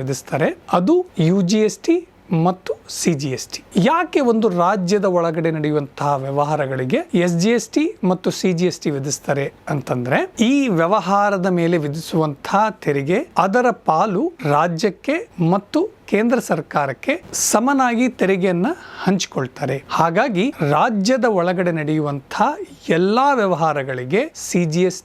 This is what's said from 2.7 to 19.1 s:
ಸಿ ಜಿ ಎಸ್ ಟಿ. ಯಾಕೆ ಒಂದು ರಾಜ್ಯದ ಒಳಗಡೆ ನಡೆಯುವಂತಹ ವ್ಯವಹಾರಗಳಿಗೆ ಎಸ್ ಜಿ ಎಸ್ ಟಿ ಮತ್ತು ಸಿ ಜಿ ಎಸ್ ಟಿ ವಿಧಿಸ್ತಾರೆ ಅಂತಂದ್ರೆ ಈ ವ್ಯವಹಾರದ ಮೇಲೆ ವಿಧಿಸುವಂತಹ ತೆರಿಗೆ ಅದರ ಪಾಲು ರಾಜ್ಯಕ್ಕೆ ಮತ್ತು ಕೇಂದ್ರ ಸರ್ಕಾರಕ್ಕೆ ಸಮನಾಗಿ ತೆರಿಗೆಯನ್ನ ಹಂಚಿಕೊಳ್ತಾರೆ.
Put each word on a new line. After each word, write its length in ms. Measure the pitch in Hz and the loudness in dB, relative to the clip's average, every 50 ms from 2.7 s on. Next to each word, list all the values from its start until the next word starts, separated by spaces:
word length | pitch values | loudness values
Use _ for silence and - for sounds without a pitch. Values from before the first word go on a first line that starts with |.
| - - - - - - | -10 -10 -10 -14 -8 -4
ಸಿ 120 | - - 165 135 | -2 -2 0 0
ಜಿ 100 | 143 135 127 | -2 -4 -6
ಎಸ್ 120 | 123 - - | -6 -8 -12
ಟಿ. 80 | - - - - - - 170 247 | -14 -16 -12 -4 0 2 2 4
ಯಾಕೆ 320 | 320 339 359 320 - 339 277 240 | 2 2 0 0 0 0 2 2
ಒಂದು 160 | 220 226 214 214 175 175 | 2 2 2 2 2 2
ರಾಜ್ಯದ 460 | 170 180 214 202 180 170 208 208 190 196 180 | 2 2 2 0 0 0 0 2 2 2 2
ಒಳಗಡೆ 340 | 175 165 170 156 170 160 165 160 | 2 0 0 0 0 0 0 0
ನಡೆಯುವಂತಹ 540 | 156 151 151 147 151 143 - - - 143 147 143 135 | 0 -2 0 0 -2 -2 -4 -6 -4 -2 0 0 -2
ವ್ಯವಹಾರಗಳಿಗೆ 800 | 131 139 139 143 143 143 156 147 143 131 135 127 131 127 185 294 349 - - 180 175 | -2 -2 0 0 0 0 0 -2 -2 -2 -2 -4 -2 0 0 -2 -2 0 0 0 2
ಎಸ್ 120 | 180 175 165 | 2 0 2
ಜಿ 80 | 175 220 240 | 2 2 2
ಎಸ್ 120 | 226 - - - | 0 -2 -2 -2
ಟಿ 100 | 302 302 339 - - - - | 0 0 0 -2 -2 -2 -2
ಮತ್ತು 180 | 185 175 - 180 170 - | -2 0 -2 -4 -4 -2
ಸಿ 120 | - 185 180 165 | -2 -2 0 2
ಜಿ 60 | 180 175 | 0 -2
ಎಸ್ 100 | - - - | -2 -2 -4
ಟಿ 60 | 156 147 | -4 -4
ವಿಧಿಸ್ತಾರೆ 480 | 139 135 147 131 - - - 143 143 139 151 - - - - | -4 -4 -6 -6 -6 -4 -4 -2 -2 -2 -6 -8 -12 -8 -6
ಅಂತಂದ್ರೆ 480 | 156 139 131 - 143 127 120 123 143 233 359 370 - - 220 233 | -6 -6 -4 -4 -4 -4 -2 0 0 0 -2 -2 -2 0 0 2
ಈ 20 | 277 285 277 247 185 160 | 2 2 2 0 2 0
ವ್ಯವಹಾರದ 720 | 165 170 208 214 170 180 196 202 202 208 202 185 175 196 180 175 | 2 2 0 0 0 0 2 2 2 2 0 0 0 0 0 0
ಮೇಲೆ 200 | 170 170 175 170 147 | 2 2 0 0 -2
ವಿಧಿಸುವಂತಹ 800 | 147 143 165 - - - 165 156 151 139 - - - - 196 214 220 - - - | -2 -6 -6 -8 -4 -2 0 0 0 -4 -6 -6 -2 0 2 2 0 -2 -4 -4
ತೆರಿಗೆ 340 | 160 - 151 139 143 180 233 320 - - - 175 | -2 -2 -2 0 0 0 -2 -2 -2 0 0 0
ಅದರ 220 | 196 196 247 247 247 - - - - | 2 2 2 2 2 0 -2 0 0
ಪಾಲು 340 | 160 160 196 226 180 196 302 359 339 - - 147 143 | 2 2 2 0 0 -2 -2 -4 -6 -4 -2 0 2
ರಾಜ್ಯಕ್ಕೆ 640 | 147 160 180 170 160 - 202 - - - - 294 349 466 - - - 170 165 | 2 2 2 0 -2 -2 -2 -4 -4 -4 -4 -4 -4 -4 -8 -4 -2 2 2
ಮತ್ತು 300 | 180 - 302 - - 311 381 427 - - - - | 2 0 -2 -2 -2 -2 -2 -2 -6 -14 -8 -2
ಕೇಂದ್ರ 260 | - 196 220 240 240 240 - - | 0 0 2 2 0 0 0 -2
ಸರ್ಕಾರಕ್ಕೆ 640 | 185 156 147 - - 160 143 135 123 - - - 294 359 - - - - - - | -4 -4 -4 -2 -2 -2 -2 -2 -4 -6 -4 -4 -4 -4 -6 -10 -8 -4 -2 2
ಸಮನಾಗಿ 580 | - 214 233 277 285 269 262 247 233 226 254 247 247 - | 2 2 2 2 2 2 2 2 2 2 0 0 0 0
ತೆರಿಗೆಯನ್ನ 440 | 214 185 196 180 180 196 175 170 185 269 359 - - - - - - | 2 2 2 2 2 0 0 2 0 -2 -2 -6 -10 -18 -12 -4 -2
ಹಂಚಿಕೊಳ್ತಾರೆ. 720 | 190 | 0